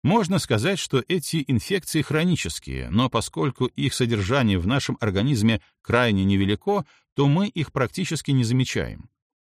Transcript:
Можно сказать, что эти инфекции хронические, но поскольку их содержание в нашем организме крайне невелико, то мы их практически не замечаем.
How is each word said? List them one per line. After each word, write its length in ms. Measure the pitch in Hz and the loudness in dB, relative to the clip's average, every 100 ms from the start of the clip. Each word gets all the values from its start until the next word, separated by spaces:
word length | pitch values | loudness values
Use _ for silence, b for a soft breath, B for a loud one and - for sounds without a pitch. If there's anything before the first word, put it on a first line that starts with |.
Можно 360 | 143 220 170 190 | 4 2 2 0
сказать, 400 | - 110 143 196 | 2 0 2 -2
что 240 | - 135 - | 0 -2 0
эти 360 | 175 - 165 139 | -2 -2 -4 0
инфекции 540 | 120 - 190 - 160 | -2 0 -4 -2 -2
хронические, 880 | 143 156 175 170 - - - 65 62 | 0 0 0 0 -2 -8 -8 -8 -2
но 200 | 92 127 | 0 0
поскольку 560 | 110 - - 151 - 127 | -2 -4 -4 -4 -2 -4
их 280 | - 139 | -2 -4
содержание 640 | - 123 113 92 139 117 95 | -2 0 0 0 2 2 2
в 80 | 87 | 0
нашем 320 | 139 - - | -2 -2 -4
организме 600 | 107 95 127 127 110 110 b b | -2 0 0 2 2 0 b b
крайне 420 | - 120 123 98 | 0 2 4 2
невелико, 640 | 95 98 98 104 - 202 151 B B | 2 2 2 0 0 -2 -2 B B
то 140 | - 143 | 0 2
мы 220 | 151 202 | 2 0
их 220 | - 143 | -4 -6
практически 600 | - 120 - 175 160 - | -2 -4 -4 -4 -4 0
не 120 | 131 | 0
замечаем. 680 | 113 127 127 - 62 52 - _ _ _ | 2 0 0 -4 -6 -10 -20 _ _ _